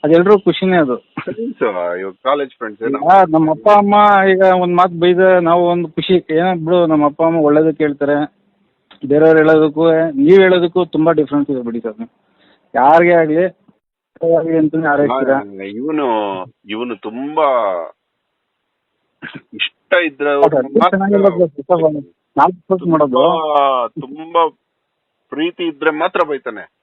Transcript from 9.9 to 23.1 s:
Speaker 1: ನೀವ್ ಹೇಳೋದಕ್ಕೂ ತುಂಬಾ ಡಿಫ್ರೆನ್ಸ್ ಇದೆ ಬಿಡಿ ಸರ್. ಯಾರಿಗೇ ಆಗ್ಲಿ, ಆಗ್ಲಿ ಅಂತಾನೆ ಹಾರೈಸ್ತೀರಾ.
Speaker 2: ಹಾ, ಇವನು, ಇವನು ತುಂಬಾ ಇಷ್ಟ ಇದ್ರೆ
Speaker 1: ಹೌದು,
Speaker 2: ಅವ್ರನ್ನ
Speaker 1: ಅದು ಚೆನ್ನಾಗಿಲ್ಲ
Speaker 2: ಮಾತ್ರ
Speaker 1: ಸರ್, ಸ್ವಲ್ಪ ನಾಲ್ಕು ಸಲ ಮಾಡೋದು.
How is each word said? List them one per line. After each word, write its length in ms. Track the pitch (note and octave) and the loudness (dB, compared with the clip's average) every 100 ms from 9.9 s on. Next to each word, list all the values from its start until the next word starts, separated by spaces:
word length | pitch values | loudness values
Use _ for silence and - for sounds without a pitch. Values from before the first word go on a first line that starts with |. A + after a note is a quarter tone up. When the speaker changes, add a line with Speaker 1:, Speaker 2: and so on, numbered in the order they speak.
| D#3+ E3 C#3 | 2 -2 0
Speaker 1:
ನೀವ್ 260 | C#3+ F#3+ | 4 6
ಹೇಳೋದಕ್ಕೂ 440 | F#3 F3+ E3+ F3 F3 | 6 4 0 -2 -2
ತುಂಬಾ 260 | D#3 D#3+ | 0 0
ಡಿಫ್ರೆನ್ಸ್ 400 | D#3+ C#3 D3 C#3+ | 2 0 -2 -4
ಇದೆ 100 | C3+ | -4
ಬಿಡಿ 180 | A#2 A#2 | -6 -8
ಸರ್. 300 | A2+ G#2+ A#2 _ _ _ _ _ _ A#2+ | -10 -12 -16 _ _ _ _ _ _ 0
ಯಾರಿಗೇ 380 | C3 E3 F3 | 4 4 4
ಆಗ್ಲಿ, 320 | F3 D#3+ D#3 F3+ - _ _ _ _ _ _ E3 E3 | 2 2 0 -2 -6 _ _ _ _ _ _ 0 0
ಆಗ್ಲಿ 200 | D#3+ D#3+ | 0 0
ಅಂತಾನೆ 300 | D#3 D#3+ D#3+ | 0 -2 -2
ಹಾರೈಸ್ತೀರಾ. 500 | C#3+ D3 C3 C3+ C3+ | -2 -2 -2 -2 -2
Speaker 2:
ಹಾ, 260 | G2+ G2 | -4 -14
ಇವನು, 440 | G2 G#2 C#3+ D#3 C#3 A2 G#2 F#2+ F#2 _ G#2 | -14 -10 -8 -4 -4 -4 -4 -8 -12 _ _
ಇವನು 300 | G#2+ B2 G#2+ | -10 -10 -10
ತುಂಬಾ 520 | A2 A2+ C#3 D#3 D3 B2+ G#2+ F2+ D#2+ - _ _ _ _ _ _ _ _ _ _ _ _ - - _ | -12 -10 -8 -2 0 0 -2 -6 -8 -16 _ _ _ _ _ _ _ _ _ _ _ _ -18 -18 _
ಇಷ್ಟ 400 | - - _ _ | -12 -12 _ _
ಇದ್ರೆ 360 | F3 E3+ C3+ C#3+ | -2 -2 -4 -4
Speaker 1:
ಹೌದು, 140 | C#3+ | 0
Speaker 2:
ಅವ್ರನ್ನ 240 | C#3 D3 B2+ | 0 0 -2
Speaker 1:
ಅದು 220 | C#3 E3+ | 0 0
ಚೆನ್ನಾಗಿಲ್ಲ 340 | F#3+ G3 G3+ | 0 0 2
Speaker 2:
ಮಾತ್ರ 220 | G3 F3 F3 | 2 2 -4
Speaker 1:
ಸರ್, 200 | D3 C#3 | -4 -4
ಸ್ವಲ್ಪ 400 | F3+ D#3+ D3+ C#3 _ _ - | 0 0 -2 -12 _ _ 0
ನಾಲ್ಕು 400 | D#3+ F3+ _ F#3 | 0 0 _ -4
ಸಲ 140 | F3 | 0
ಮಾಡೋದು. 200 | D#3+ D3 | 0 0